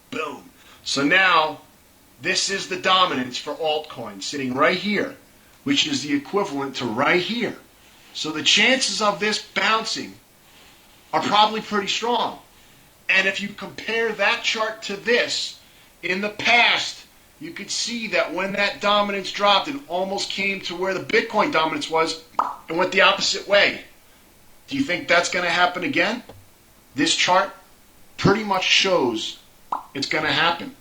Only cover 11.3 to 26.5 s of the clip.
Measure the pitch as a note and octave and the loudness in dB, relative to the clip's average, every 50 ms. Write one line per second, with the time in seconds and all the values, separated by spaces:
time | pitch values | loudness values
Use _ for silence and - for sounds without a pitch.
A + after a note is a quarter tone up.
11.3 | G3+ G#3 G#3+ G#3 A3 A3 G#3+ - G#3 G3+ G3 G3 - - A3 A#3+ A#3+ A3+ F#3+ C#3+ | 4 4 4 4 2 -4 -6 -4 -4 -4 -2 -2 -4 -2 0 0 0 0 0 -2
12.3 | - - - _ _ - - - - - - - _ _ _ - F#3 F#3+ F#3+ G3 | -6 -10 -20 _ _ -20 -20 -20 -20 -20 -20 -20 _ _ _ 0 2 2 2 2
13.3 | G3 - G3+ G3+ - - G3 F3 - - - - A3+ A3+ A#3 A3+ G#3 - G3+ G#3+ | 0 -2 -6 -8 -10 -10 -14 -14 -12 -12 -8 -4 -2 -2 -2 -2 0 0 0 0
14.3 | A#3+ A#3 - - - A3+ A3 A3 A3 - - - G3 G3 - A3 A#3+ A3 D#3 - | 0 0 -2 -2 -2 -2 -2 -4 -4 -8 -8 -8 -8 -6 0 0 2 2 2 0
15.3 | - - - - - - - - - - - - _ - - E3+ F3+ G3 G3+ G#3 | -2 -4 -6 -6 -10 -14 -20 -20 -20 -20 -20 -20 _ -10 -4 -4 -4 -2 -2 -6
16.3 | G#3 - - A3 A#3 A#3+ A3+ G#3 F#3 D3 - - - - - - _ - _ _ | -6 -2 0 4 4 6 6 4 2 0 -2 -6 -10 -12 -18 -20 _ -20 _ _
17.3 | _ - D3+ - - - G3+ - - - - G#3+ A#3 A#3 A3+ G3+ F3+ E3+ C#3+ C3+ | _ -16 -16 -14 -12 -12 -10 -8 -6 -6 -6 -6 -6 -6 -6 -2 0 0 0 0
18.3 | D#3 F3 F#3+ G3 G3 G3 G3+ G3 - - - G3+ G#3 G#3 G#3 G3+ G3 G3 F#3 - | -2 -4 -4 -4 -2 -2 -2 -2 -2 -2 0 2 4 4 2 0 -2 -6 -6 -8
19.3 | - - G#3 G3+ G3+ G3 - D#3 C#3 C#3 - - E3+ F3+ F#3+ F#3+ G3 - - - | -4 2 4 4 4 4 2 -2 -8 -10 -8 -6 -4 -4 -2 -2 -4 -4 -4 -6
20.3 | - - G3 G3+ G3 F#3+ - - F3+ F3 F#3 F#3+ F#3+ E3+ C3+ C3 - A3+ A3+ - | -4 -4 -2 -2 -2 -4 -6 -8 -6 -4 -2 -2 -2 -4 -4 0 0 0 2 2
21.3 | - G#3+ G3 D3+ D3+ D#3+ D#3+ D#3 D#3 D3+ - - D#3+ D#3+ D#3+ D#3+ - - - - | 0 0 0 2 2 2 2 2 0 -2 -6 -2 0 2 2 0 -2 -6 -10 -12
22.3 | - - - - - - - - E3 E3+ F#3 F#3 F#3 F#3+ F#3 F#3+ G3 G3 F#3+ - | -4 -2 -2 -2 -2 -10 -8 -4 0 0 0 2 4 6 6 6 6 4 0 -2
23.3 | - - - E3+ G3+ G3+ F3+ C3+ - - - - - - _ _ _ _ _ _ | -2 -4 -2 2 4 4 4 4 0 -4 -12 -18 -20 -20 _ _ _ _ _ _
24.3 | _ _ _ - - - _ - - C#4 C4+ - F3 E3 C#3+ - E3+ F3 F3 - | _ _ _ -20 -20 -20 _ -8 -4 -2 -2 -2 -2 -4 0 2 2 2 2 2
25.3 | - F3+ F3 E3+ E3 F3 F3+ F3 - F3+ F3 C#3+ C3 E3 F3 G3+ A#3 - - - | -2 -2 -2 0 2 2 2 2 2 0 -4 -2 0 0 0 0 -2 -4 -8 -14
26.3 | - - - - | -20 -20 -20 -20